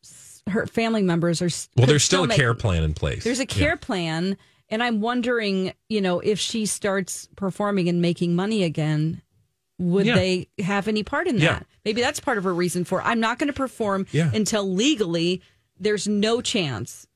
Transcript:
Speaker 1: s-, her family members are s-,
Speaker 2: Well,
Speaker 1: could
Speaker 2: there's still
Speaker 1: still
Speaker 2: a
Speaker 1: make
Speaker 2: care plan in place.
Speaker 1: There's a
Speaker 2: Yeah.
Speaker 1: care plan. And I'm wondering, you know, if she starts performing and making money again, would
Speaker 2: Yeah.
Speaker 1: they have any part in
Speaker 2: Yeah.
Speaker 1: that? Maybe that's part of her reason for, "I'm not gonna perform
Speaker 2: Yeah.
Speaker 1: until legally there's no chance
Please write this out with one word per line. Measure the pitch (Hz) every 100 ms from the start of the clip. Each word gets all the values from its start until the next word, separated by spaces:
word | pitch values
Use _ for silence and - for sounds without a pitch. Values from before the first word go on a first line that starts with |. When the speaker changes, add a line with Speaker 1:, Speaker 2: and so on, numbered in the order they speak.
Speaker 1:
s-, | - - - - -
her | 202 -
family | - 226 226
members | 185 170 170 165
are | 175
s-, | - - -
Speaker 2:
Well, | 131
Speaker 1:
could |
Speaker 2:
there's | 147
still | - 185
Speaker 1:
still |
Speaker 2:
a | 175
Speaker 1:
make | 214
Speaker 2:
care | 123
plan | 117 107 85
in | 78
place. | 76 76 -
Speaker 1:
There's | 220 240
a |
Speaker 2:
Yeah. | 269
Speaker 1:
care | - 294 359
plan. | - 196 165 160 185 196 _ _ _
And | 220
I'm | 240 220
wondering, | 220 247 233 240 208 190 185 - _
you | 214
know, | 190 175
if | - 208
she | - 233 214
starts | - 208 196 185 - - -
performing | 196 - 208 202 175
and | 175
making | 175 170 175 170
money | 202 220
again, | 175 151 151 151 156 170 _ _ _ _ _ -
would | 175 190 202
Speaker 2:
Yeah. |
Speaker 1:
they | 220 185 185 - -
have | 185 202 202
any | 214
part | 202 285 349
in | 233
Speaker 2:
Yeah. | 165
Speaker 1:
that? | 127 - _
Maybe | 208 220
that's | 247 302
part | - 226
of |
her | 190
reason | 175 180 180
for, | 175 185
"I'm | - 226
not | 226 247
gonna | 294
perform | 285 262 - 214 190 190
Speaker 2:
Yeah. | 143 165
Speaker 1:
until | 220 208 214 196
legally | 185 269 277 185 170 170 180 _ _ _ _
there's | 196 208 202
no | 208 214 240
chance | 240 220 156 110 117 - -